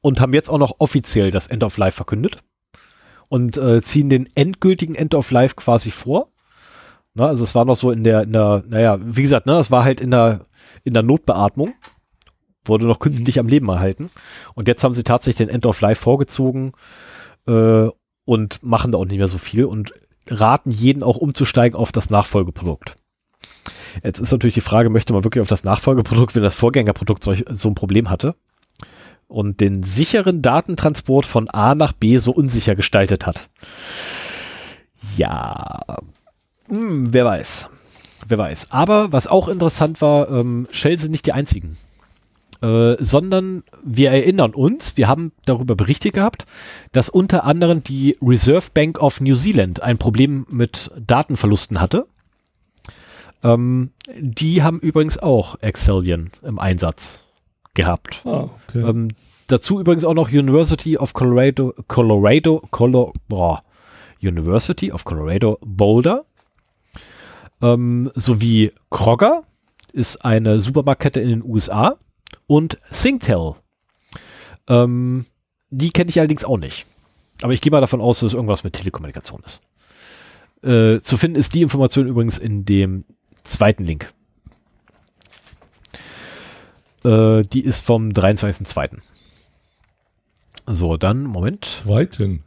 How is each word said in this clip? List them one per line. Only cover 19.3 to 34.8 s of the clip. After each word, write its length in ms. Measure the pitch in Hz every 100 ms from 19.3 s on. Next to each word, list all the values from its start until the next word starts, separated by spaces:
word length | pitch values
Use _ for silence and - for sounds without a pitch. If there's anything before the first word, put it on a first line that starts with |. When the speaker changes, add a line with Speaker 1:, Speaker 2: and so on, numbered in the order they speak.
| 90
Speaker 1:
viel 280 | - 107 131
und 280 | 107 104 - _ _ -
raten 440 | 104 110 139 -
jeden 320 | 107 123 139
auch 140 | 127 113
umzusteigen 600 | 151 - 131 131 120 113
auf 140 | 117
das 180 | 113 -
Nachfolgeprodukt. 840 | 104 - 104 87 - 90 73 - - _ _ _ _ - - - - - -
Jetzt 160 | 110 90
ist 120 | 117
natürlich 220 | 123 120
die 80 | 113
Frage, 280 | - 107 117
möchte 240 | 110 -
man 100 | 104
wirklich 180 | 107 123
auf 60 | 101
das 160 | 104
Nachfolgeprodukt, 720 | 98 104 - 131 107 117 123 120
wenn 80 |
das 120 | 101 -
Vorgängerprodukt 680 | 117 131 104 - - 104
solch, 220 | - 95 -
so 180 | 104 110
ein 80 | 101
Problem 340 | 98 98 104
hatte 260 | 92 139 - _ _ _ _ - - - _ _
und 320 | 113 101 98
den 240 | 98 98
sicheren 580 | 92 98 165 226 190 175
Datentransport 840 | 131 147 - 170 156 147 - 135 -
von 240 | 117 113
A 260 | 107 107 147
nach 160 | 147
B 260 | - 110 127
so 140 | 117
unsicher 440 | 143 139 117 113 98
gestaltet 500 | - 101 98 95 -
hat? 240 | - - _ - - - - - - - - - - - -